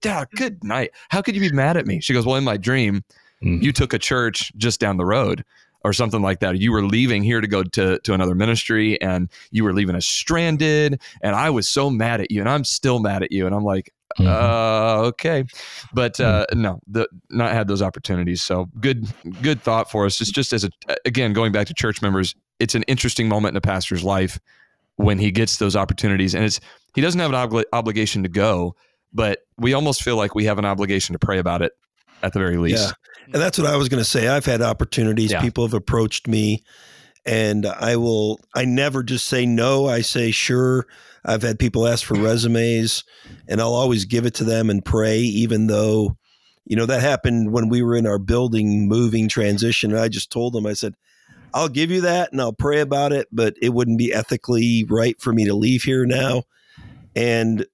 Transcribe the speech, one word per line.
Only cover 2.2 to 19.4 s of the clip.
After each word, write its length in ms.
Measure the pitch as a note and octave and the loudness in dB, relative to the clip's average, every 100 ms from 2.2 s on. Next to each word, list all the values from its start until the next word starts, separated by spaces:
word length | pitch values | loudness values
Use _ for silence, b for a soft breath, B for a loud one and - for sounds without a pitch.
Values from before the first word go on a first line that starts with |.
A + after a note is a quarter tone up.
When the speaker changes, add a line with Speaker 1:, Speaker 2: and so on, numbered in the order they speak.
| A#2 | 2
Speaker 1:
"Well, 100 | C3 | 0
in 80 | |
my 140 | C3+ G#2 | 0 -2
dream, 460 | G2 C3 G#2+ G2 - b b b | 0 0 2 -2 -6 b b b
Speaker 2:
Mm. 180 | F2+ E2+ | -2 0
Speaker 1:
you 100 | A#2+ | 0
took 220 | A#2+ C3+ | 0 0
a 60 | G#2+ | -2
church 520 | - B2+ A#2 - - G#2+ | -2 0 0 -2 -8 -4
just 220 | A#2 - | -2 0
down 180 | G#2+ F#2 | 0 0
the 80 | F2+ | 0
road 380 | A2 G2+ - - b b b G#2 | 2 0 -2 -8 b b b -2
or 60 | |
something 300 | G2+ A#2 G#2+ | 0 0 0
like 180 | G2 F#2+ | 0 0
that. 180 | G2 F#2 | 0 0
You 120 | A2 | 2
were 140 | A2 G2 | 2 2
leaving 380 | A2+ B2+ G#2 | 2 2 2
here 180 | G#2 A#2 | 2 0
to 60 | G2+ | 0
go 140 | G2+ | 0
to, 380 | F#2 - F#2+ F#2 | 0 0 2 2
to 140 | - | 0
another 220 | F#2+ F#2 F#2 | 2 2 2
ministry, 680 | A2 A#2 - A2 G#2+ G#2+ | 2 0 0 0 2 0
and 280 | F#2+ F#2 F2+ B B | 0 -2 -2 B B
you 140 | A2 A2 | 0 2
were 80 | |
leaving 220 | F#2 F#2+ F2 | 2 0 0
us 100 | - | -2
stranded, 960 | - - E3 E3+ D3+ D#3 D3+ D3 C#3 B B | -4 -2 0 0 2 2 2 2 0 B B
and 140 | G#2 G2+ | -2 0
I 140 | D#3 | 0
was 180 | B2 F#2+ | 0 0
so 220 | C#3 C#3 | 0 0
mad 320 | A#2 A2+ A#2 | 0 0 -2
at 100 | G2 | -2
you, 80 | G#2 | -2
and 100 | G#2 | 0
I'm 140 | D3 | 0
still 360 | C3 - C3+ B2 | -2 -2 0 0
mad 220 | G#2+ G2 | 0 -2
at 100 | F#2 | -2
you." 120 | F#2+ F#2 | -2 0
And 80 | |
I'm 100 | G2+ G#2 | 0 0
like, 280 | F#2+ - _ - - | -2 -4 _ -8 0
Speaker 2:
Mm-hmm. 80 | F#2 | 2
Speaker 1:
"Uh, 800 | F#2 A#2+ A#2 A2+ A2 A2+ G#2+ A#2 | 4 2 2 2 2 2 2 0
okay." 360 | A#2+ D#3+ D#3 C3 B B B B | 0 -2 0 -2 B B B B
But, 220 | C3 A#2+ - | -2 -2 0
Speaker 2:
Mm. 100 | A#2+ | 2
Speaker 1:
uh, 200 | G#2+ - A#2 | 2 2 0
no, 240 | G#2+ F2+ - | -2 -4 -6
the, 200 | A2 - F2+ - | -4 -4 -6 -6
not 200 | A#2 A#2 | -2 0
had 160 | A2 G2+ | 0 0
those 140 | G2 | 0
opportunities. 600 | G2 - - F2+ F2 F2+ | -2 -4 -4 -2 -2 -2
So 260 | - F2+ F#2 A2+ | -2 -4 -4 -4
good, 280 | C3 B2 G#2+ - E2+ F2+ | -2 -2 -6 -10 -14 -4